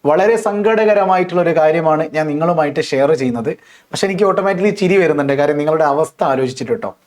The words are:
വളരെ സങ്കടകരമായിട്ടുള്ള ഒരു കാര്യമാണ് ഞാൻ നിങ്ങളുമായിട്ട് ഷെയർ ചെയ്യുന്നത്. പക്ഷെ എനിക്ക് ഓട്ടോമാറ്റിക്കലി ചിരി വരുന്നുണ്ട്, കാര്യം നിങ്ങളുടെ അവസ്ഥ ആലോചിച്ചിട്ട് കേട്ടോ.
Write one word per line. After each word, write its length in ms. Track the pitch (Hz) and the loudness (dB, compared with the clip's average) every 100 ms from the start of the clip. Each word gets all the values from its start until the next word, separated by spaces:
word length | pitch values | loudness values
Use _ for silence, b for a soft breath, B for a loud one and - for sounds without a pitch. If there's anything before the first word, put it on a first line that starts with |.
| 147 | 2
വളരെ 300 | 156 202 233 | 2 2 2
സങ്കടകരമായിട്ടുള്ള 1040 | 220 202 208 220 214 208 190 185 180 175 | -2 -2 0 2 2 2 2 0 0 0
ഒരു 80 | 170 | 0
കാര്യമാണ് 600 | 165 156 165 160 156 160 | 2 2 2 0 0 -2
ഞാൻ 140 | 156 156 | -4 -2
നിങ്ങളുമായിട്ട് 540 | 147 165 160 147 156 | -2 -2 0 -2 -2
ഷെയർ 320 | 147 135 139 | -2 0 2
ചെയ്യുന്നത്. 440 | 156 127 117 120 - | 0 -2 -4 -6 -8
പക്ഷെ 460 | _ - _ - 196 | _ -20 _ -4 -4
എനിക്ക് 160 | 190 | 0
ഓട്ടോമാറ്റിക്കലി 520 | 202 190 196 185 202 202 | 0 2 -2 0 -2 0
ചിരി 220 | 180 196 | 0 2
വരുന്നുണ്ട്, 360 | 165 147 139 | 2 0 0
കാര്യം 240 | 139 143 147 | 0 0 0
നിങ്ങളുടെ 260 | 147 156 | 0 0
അവസ്ഥ 400 | 151 143 156 - | 0 0 -2 -2
ആലോചിച്ചിട്ട് 480 | 160 131 131 127 123 | -2 0 -2 -6 -6
കേട്ടോ. 240 | 110 101 - | -4 -6 -12